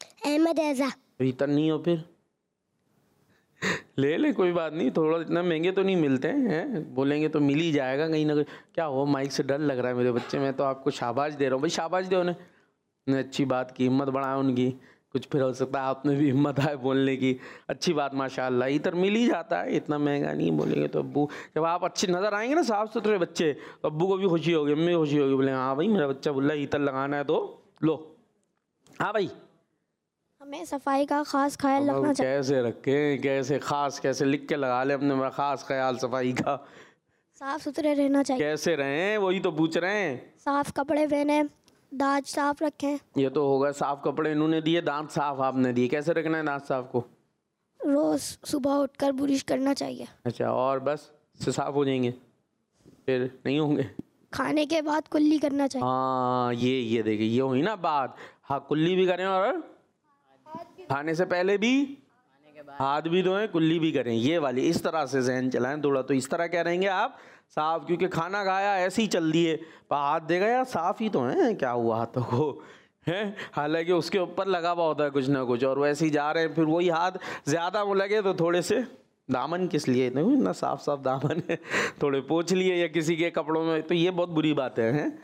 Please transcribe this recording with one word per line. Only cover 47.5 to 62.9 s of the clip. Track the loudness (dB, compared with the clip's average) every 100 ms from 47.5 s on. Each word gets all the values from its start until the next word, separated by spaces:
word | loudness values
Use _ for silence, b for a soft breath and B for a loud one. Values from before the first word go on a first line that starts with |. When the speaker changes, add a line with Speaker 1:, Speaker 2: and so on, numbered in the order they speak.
| _ _ -6
Speaker 1:
रोज | 0 2 2 0 -4 -12
सुबह | -6 -2 0
उठकर | 0 0 -2 -2
ब्रश | 0 0 -2
करना | -2 -2 0
चाहिए। | -2 -4 -8 -14 -8 -8
Speaker 2:
अच्छा, | -2 -2
और | 2 2 0
बस | -2 -4 -8 _ _ -6
से | -4
साफ | -2 -2
हो | 0
जाएंगे? | 0 2 -2 -4 _ _ _ _ _ _ -20 _ -2
फिर | 0 -2 -4 -2
नहीं | 0
होंगे? | 2 0 -2 -8 -20 _ -12
Speaker 1:
खाने | -6 -2 0 0
के | -2
बाद | 0 -4 0
कुल्ली | 2 4 4
करना | 0 0 -2
चाहिए। | 0 0
Speaker 2:
हाँ, | 0 0 0 2 2 0
ये, | 0 0 0
ये | 0 0
देखिए, | 2 2 2
ये | 2
हुई | 2 2
ना | 0 -2
बात। | 0 0 -2 -8 B B
हाँ, | -6 -4 0
कुल्ली | 0 2 2
भी | 2
करें | 2 2
और | 2 2 0 -8 -20 _ _ _ _ _ _ -18 -16 -16 -16 -6
खाने | -4 -2
से | -2 0
पहले | 0 0 2
भी | 2 2 0 -6 _ _ _ _ -20 -20 -14
हाथ | -4 0